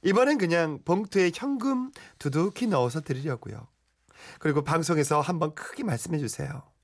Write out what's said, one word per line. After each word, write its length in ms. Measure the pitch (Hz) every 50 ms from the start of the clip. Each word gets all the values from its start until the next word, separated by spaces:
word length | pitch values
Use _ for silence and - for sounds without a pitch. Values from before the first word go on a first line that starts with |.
| -
이번엔 360 | 185 196 226 254 269 302 269
그냥 420 | 196 170 170 170 165 156 151 135 -
봉투에 460 | - 175 196 220 196 - 196 185 175 165
현금 580 | - 220 277 277 254 220 269 269 254 254 269 - - - - - _
두둑히 480 | - 147 131 151 170 202 196 - 247
넣어서 340 | 226 196 139 123 123 120 160 147
드리려고요. 640 | - 143 127 139 156 131 117 - - 104 110 - - _ _ _ _ _ _ _ _ _ - - - - -
그리고 260 | - 156 143 147 143
방송에서 560 | 139 156 165 165 - 170 151 143 143 151 147
한번 340 | 143 - 180 165 156 151 151
크게 300 | - - - - - -
말씀해주세요. 760 | 214 143 113 - - 165 151 143 110 - - 143 135 143 135 - _ _ _